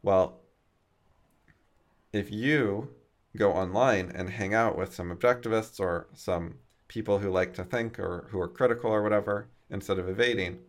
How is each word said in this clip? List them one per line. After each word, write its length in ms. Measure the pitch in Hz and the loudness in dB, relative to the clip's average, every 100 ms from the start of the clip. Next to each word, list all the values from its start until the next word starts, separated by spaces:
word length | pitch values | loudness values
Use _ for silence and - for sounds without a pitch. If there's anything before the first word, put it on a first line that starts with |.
Well, 400 | - 95 90 - _ _ _ _ _ _ _ _ _ _ _ _ _ _ _ _ _ | 4 4 2 -2 _ _ _ _ _ _ _ _ _ _ _ _ _ _ _ _ _
if 200 | 107 95 | -6 -4
you 580 | 107 127 302 110 101 139 - _ _ _ - | -2 2 2 2 -2 -6 -16 _ _ _ 2
go 160 | 101 | 4
online 580 | 90 92 98 131 104 90 87 | 4 0 2 4 4 0 -6
and 160 | 92 | -6
hang 240 | 104 95 110 | -4 0 2
out 200 | 113 - | 2 0
with 200 | 92 - | -4 -6
some 200 | 87 90 | -8 0
objectivists 640 | 120 123 120 110 110 - | 2 2 2 0 -2 -4
or 280 | 95 85 - - | -2 -2 -6 -12
some 400 | - 87 85 80 _ _ _ | -4 -4 -4 -12 _ _ _
people 320 | 113 107 101 | -8 0 0
who 100 | 101 | 2
like 240 | 92 90 | 0 0
to 100 | - | -4
think 360 | 90 123 117 113 | -6 -4 -4 -4
or 300 | 92 87 - | -6 -6 -6
who 100 | 98 | -4
are 60 | 87 | -6
critical 420 | - 127 117 113 | 0 2 2 0
or 140 | 107 | 0
whatever, 460 | 104 104 104 104 101 _ _ | 2 2 2 -4 -6 _ _
instead 300 | 98 - 95 | -10 -2 -2
of 100 | 90 | -2
evading 480 | 95 120 113 90 90 | 0 0 2 -4 -6